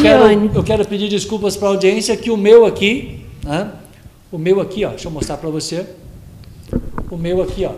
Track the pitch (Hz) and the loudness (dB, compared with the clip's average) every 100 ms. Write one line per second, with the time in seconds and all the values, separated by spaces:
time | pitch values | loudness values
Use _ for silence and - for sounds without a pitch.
0 | 302 - 220 208 214 190 175 214 208 208 | 6 6 6 6 2 0 0 0 -2 -4
1 | 208 202 - 220 202 196 202 190 185 220 | -2 -4 -4 -4 -4 -2 -2 2 2 0
2 | 220 214 240 220 202 233 214 - 196 262 | -2 -4 -2 0 6 8 6 2 0 -2
3 | - - - - 143 156 208 - - - | -6 -14 -18 -12 -6 -6 -6 -12 -20 -20
4 | - - _ 170 165 196 165 214 170 110 | -20 -20 _ -4 0 0 0 -4 -6 -6
5 | 170 151 - 151 160 156 - 165 202 - | -10 -8 -8 -8 -6 -6 -6 -8 -10 -14
6 | - - - - - - - - - - | -20 -20 -20 -20 -20 -20 -8 -6 -6 -8
7 | - 170 170 185 185 196 170 | -8 -6 -4 -2 -2 -4 -6